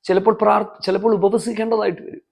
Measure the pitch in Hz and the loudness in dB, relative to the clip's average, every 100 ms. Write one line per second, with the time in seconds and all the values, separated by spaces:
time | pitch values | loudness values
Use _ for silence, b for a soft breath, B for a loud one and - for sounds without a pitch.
0 | - 190 208 220 214 - 196 - - 190 | 0 2 2 2 2 2 -2 -8 -4 0
1 | 220 208 196 220 240 214 226 220 202 170 | 2 2 2 0 -2 -4 -2 0 -2 -4
2 | - - _ | -12 -16 _